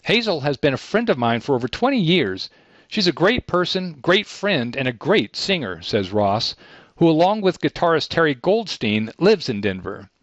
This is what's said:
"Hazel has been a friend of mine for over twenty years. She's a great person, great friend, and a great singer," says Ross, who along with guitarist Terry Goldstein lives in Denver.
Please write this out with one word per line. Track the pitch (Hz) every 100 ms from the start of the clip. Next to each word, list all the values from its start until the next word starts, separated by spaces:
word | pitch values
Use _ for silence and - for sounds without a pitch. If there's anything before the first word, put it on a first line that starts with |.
"Hazel | - 214 220 165
has | 139 143
been | 147
a | 131
friend | - 208 233
of | 156
mine | 117 117
for | 113
over | 131 123
twenty | - 247 269
years. | 160 175 110 92 - _ _ _ _
She's | - 180
a |
great | 147 180 247 -
person, | 175 175 190 185 147
great | 123 190 202
friend, | - 202 175 120 123
and | 127
a |
great | 117 143 214 107 -
singer," | - 185 113 85
says | 85 110 95
Ross, | 104 101 104 - - - - - _
who | 170
along | 156 180 214
with | 190 160
guitarist | - - 175 160 -
Terry | - 160
Goldstein | 131 175 214 214 - 113 107 110 -
lives | 180 208 -
in | 104
Denver. | 101 95 90 104 101 _